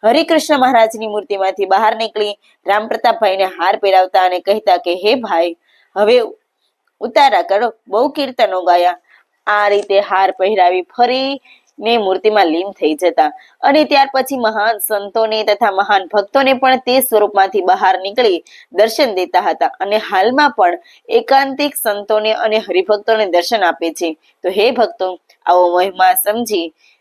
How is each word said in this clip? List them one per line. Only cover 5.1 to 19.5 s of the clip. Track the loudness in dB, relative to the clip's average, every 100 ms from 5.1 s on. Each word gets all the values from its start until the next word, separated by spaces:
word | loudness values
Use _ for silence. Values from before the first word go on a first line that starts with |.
ભાઈ, | 0 -2 -2 -2 -4 _ _ _ -2
હવે | 2 2 0 -10 _ _ _ _ _ _
ઉતારા | -2 2 4 2
કરો, | 0 0 -2 -6 _
બહુ | -2 -2
કીર્તનો | -2 -8 -2 -2 0
ગાયા." | 2 2 2 -2 _ _ _ _ -4
આ | 0 2
રીતે | 0 0 -2
હાર | 0 0 0
પહેરાવી | 0 -2 2 2 2
ફરીને | -4 -2 0 0 -4 -6 _ _ _ -8 -2 0
મૂર્તિમાં | 0 0 0 2 2
લીન | 0 -4
થઈ | -4 -2
જતા | 0 -2 0 -2 -2 _ _
અને | 0 2
ત્યાર | 2 2 2
પછી | 0 -4 -2
મહાન | -4 -2 -2 -2
સંતોને | -4 -6 -4 -2 -2 -2
તથા | -2 0 0
મહાન | 0 0 0 0
ભક્તોને | -4 0 0 2
પણ | 2 2 0
તે | 0 0
સ્વરૂપમાંથી | 2 0 2 2 0 0
બહાર | 0 2 2 0
નીકળી | -4 -2 0 0 -6 -20 _
દર્શન | 0 0 2 -2
દેતા | 0 -2 0
હતા | 0